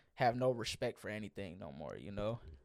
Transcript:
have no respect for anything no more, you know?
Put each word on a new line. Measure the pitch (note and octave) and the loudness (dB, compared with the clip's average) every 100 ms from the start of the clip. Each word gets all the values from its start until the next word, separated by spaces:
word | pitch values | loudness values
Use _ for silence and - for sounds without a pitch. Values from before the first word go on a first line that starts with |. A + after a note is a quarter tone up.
| _ | _
have | - B2 B2 | 4 4 6
no | B2+ | 4
respect | A#2 A2+ - A#2+ - | 4 0 -2 -2 -2
for | G2+ | -6
anything | G#2+ G2+ - G2 F2+ | -6 -6 -8 -8 -8
no | F2+ | -10
more, | C#2 D2 - | -8 -8 -8
you | C#2+ | -6
know? | G2+ G#2 A#2+ - - | -2 0 -2 -6 -16